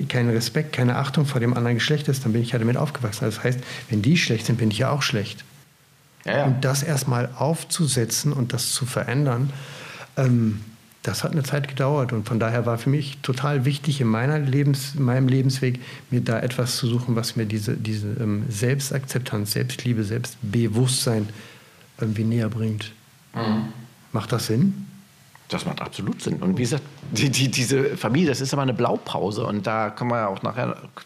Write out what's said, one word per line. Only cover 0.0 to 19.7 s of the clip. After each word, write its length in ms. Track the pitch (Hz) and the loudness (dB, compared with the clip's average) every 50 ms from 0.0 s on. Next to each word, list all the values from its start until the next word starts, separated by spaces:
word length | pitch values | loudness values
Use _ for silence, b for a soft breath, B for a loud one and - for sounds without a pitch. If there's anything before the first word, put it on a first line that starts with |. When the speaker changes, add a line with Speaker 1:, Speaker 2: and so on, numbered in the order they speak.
| - | -2
Speaker 1:
kein 260 | 139 - 127 117 120 | 0 0 2 2 4
Respekt, 440 | 113 113 117 - - 156 156 - - | 2 2 0 0 0 -2 -2 -2 0
keine 240 | - 127 120 120 113 | 2 2 2 2 2
Achtung 280 | 135 - - 165 147 | 0 0 2 2 2
vor 140 | 139 - 123 | 2 2 2
dem 140 | 113 120 123 | 2 2 2
anderen 240 | 117 120 120 120 113 | 2 2 2 2 2
Geschlecht 320 | - - 151 147 147 - | 2 2 0 0 2 0
ist, 160 | 135 127 - | -2 0 0
dann 80 | 117 107 | 0 2
bin 80 | 117 | 2
ich 100 | 117 117 | 0 0
ja 80 | - 120 | 0 0
damit 160 | 110 117 127 | 2 2 2
aufgewachsen. 480 | - 156 147 - - 120 107 98 - - | 2 0 -2 -2 -4 -4 -4 -4 -2 -2
Das 220 | 113 104 - - | -2 -2 0 0
heißt, 120 | 123 127 127 131 B B B B B | 0 0 0 -4 B B B B B
wenn 120 | 113 104 | -2 2
die 160 | 101 131 170 170 | 4 4 4 4
schlecht 280 | - - 120 110 - | 4 2 0 0 2
sind, 120 | - 120 - | 0 0 2
bin 140 | 113 107 | 2 2
ich 80 | 101 107 | 2 2
ja 100 | 127 113 | 0 0
auch 120 | 139 147 | 0 0
schlecht. 440 | 135 - - 107 98 - - - - - - - - _ _ _ _ _ _ _ _ _ _ _ - | 0 0 0 -2 -2 -4 -8 -14 -16 -20 -20 -20 -20 _ _ _ _ _ _ _ _ _ _ _ -4
Speaker 2:
Ja, 120 | - 104 131 | -2 0 2
ja. 60 | 143 139 | 4 2
Speaker 1:
Und 180 | 127 131 - | 2 2 2
das 180 | 135 135 139 139 | 0 0 0 0
erstmal 460 | 143 151 135 - 139 123 120 123 127 131 - | 0 -2 0 0 0 0 0 0 -2 -2 -2
aufzusetzen 960 | 131 147 165 160 - - - - 170 139 - 127 117 113 - - - 147 147 | 0 0 0 -2 -2 -6 -2 0 0 2 2 0 0 0 0 0 0 0 0
und 180 | 143 117 - | 0 0 -2
das 220 | - 120 - - - | -2 -2 -2 -2 -2
zu 120 | - 131 | -2 -4
verändern, 640 | 117 - 107 - - 120 139 147 139 120 120 135 143 139 B B B B B B B B B B B - - | -2 -2 -2 -2 0 0 2 2 2 2 2 0 -2 -4 B B B B B B B B B B B -2 0
ähm, 420 | 135 127 123 120 113 110 104 95 - - - - - - - _ | 2 4 4 4 4 2 0 -2 -6 -12 -16 -20 -20 -20 -20 _
das 220 | - - 98 - - | -6 -6 -4 -2 -2
hat 80 | 151 | 0
eine 120 | 180 160 131 | 0 0 0
Zeit 260 | - - 147 139 139 | 0 0 -2 -2 -2
gedauert. 420 | 139 127 139 131 147 147 127 123 | -2 0 0 2 2 2 0 0
Und 160 | 120 110 101 - | -2 -4 -2 0
von 140 | 123 110 | 0 0
daher 240 | 113 113 117 123 110 | 0 2 0 0 0
war 120 | 120 117 113 | 0 0 0
für 120 | - 139 | 0 2
mich 300 | 135 151 151 - - - | 2 2 0 -4 -8 -8
total 420 | - - 127 127 135 143 147 143 123 | -4 -4 -2 0 0 0 2 2 2
wichtig, 380 | 143 139 143 - - 139 139 | 2 0 0 0 -2 0 2
in 60 | 135 113 | 2 2
meiner 320 | 110 110 120 139 156 156 | 4 4 2 2 2 2
Lebens-, 560 | 147 135 131 143 143 143 139 135 - - - 147 | 2 2 2 4 4 4 2 2 -2 -6 -2 0
in 60 | 139 | 2
meinem 260 | 123 123 131 135 131 | 2 4 4 4 4
Lebensweg 500 | 127 135 131 135 127 - - 127 123 123 B B B B B B | 4 4 4 2 2 2 0 0 0 -2 B B B B B B
mir 80 | 127 123 | 0 0
da 220 | - - 113 113 | 2 2 0 0
etwas 340 | 117 123 123 - 123 123 - | 0 -2 0 0 0 0 0
zu 120 | - - 120 | 0 0 0
suchen, 280 | 117 120 123 - 117 | 0 0 0 0 0
was 220 | 113 113 - - 117 | 0 -2 -2 -2 -2
mir 80 | 113 | -2
diese, 320 | 104 110 107 104 127 117 - | 0 -2 -2 -2 -2 -2 -2
diese, 300 | 113 107 110 107 104 107 107 - | -2 -4 -4 -2 -4 -4 -4 -2
ähm, 240 | 117 107 104 104 110 - | -2 0 0 0 -2 -4
Selbstakzeptanz, 1040 | 107 101 120 120 135 143 139 - - 139 135 - - 127 127 - - 107 104 104 - | -2 0 0 2 2 0 -2 -2 -4 -4 -4 -2 -4 -4 -4 -2 -4 -4 -2 -2 -2
Selbstliebe, 500 | 120 123 127 | -2 -2 -2